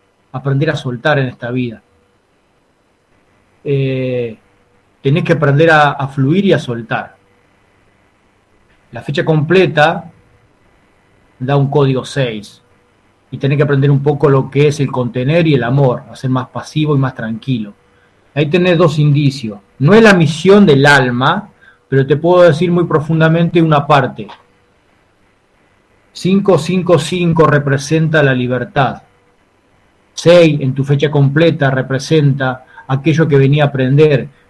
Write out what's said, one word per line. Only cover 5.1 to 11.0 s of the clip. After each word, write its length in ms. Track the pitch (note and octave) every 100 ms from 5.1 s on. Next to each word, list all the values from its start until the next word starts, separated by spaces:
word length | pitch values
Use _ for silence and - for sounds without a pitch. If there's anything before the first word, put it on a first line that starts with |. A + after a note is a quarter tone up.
| D#3+
que 80 | F3
aprender 360 | D3+ C#3+ C#3 E3
a, 180 | D#3 D3
a 120 | C#3 C3+
fluir 400 | - C3+ F3 G3
y 60 |
a 60 | C#3+
soltar. 560 | - A#2 A2+ A#2+ G2 _ _ _ _ _ _ _ _ _ _ _ _ _ _ _ _ _ _
La 100 | B2
fecha 220 | - D3
completa 880 | D#3 D#3 D#3 F3+ F3 - D3+ F3+ - - _ _ _ _ _ _ _ _